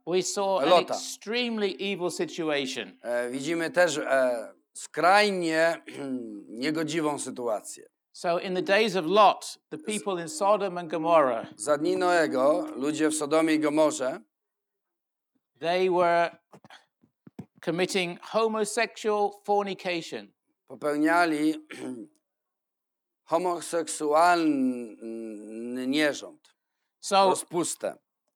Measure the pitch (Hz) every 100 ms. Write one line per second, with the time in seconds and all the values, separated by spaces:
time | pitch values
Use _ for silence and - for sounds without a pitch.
0 | - 180 - - 196 190 143 175 135 107
1 | - - - 233 240 220 202 - 202 185
2 | 175 175 180 - 160 143 135 127 95 -
3 | 120 120 123 131 143 170 165 170 175 147
4 | 120 135 127 120 101 - _ - - -
5 | 165 202 208 190 165 160 165 156 - 135
6 | 139 127 113 104 - 110 135 156 160 165
7 | 151 139 131 127 120 104 - - - _
8 | _ - 180 170 196 185 175 196 220 180
9 | 156 202 196 - - - _ 151 - 214
10 | 202 180 165 - 196 208 196 175 170 165
11 | 160 165 135 113 101 - 143 147 165 185
12 | 180 175 151 127 135 165 156 120 139 151
13 | 156 151 147 160 160 156 151 151 151 147
14 | 131 156 - _ _ _ _ _ _ _
15 | _ _ _ _ _ _ 165 180 190 180
16 | 175 170 170 - _ - - - _ _
17 | _ _ _ - - _ - 165 180 196
18 | 175 170 - 214 226 220 208 - 220 -
19 | 220 208 202 - - 202 196 190 190 170
20 | 160 117 101 _ _ _ - 131 147 147
21 | 156 170 175 147 156 156 - 135 127 123
22 | 104 _ _ _ _ _ _ _ _ _
23 | _ _ - 165 180 170 - 170 156 -
24 | 151 151 175 175 160 139 131 123 117 101
25 | 113 113 113 104 107 110 120 127 127 147
26 | 151 110 92 - _ _ _ _ _ _
27 | - 196 190 185 - 170 156 - 101 -
28 | _ _ _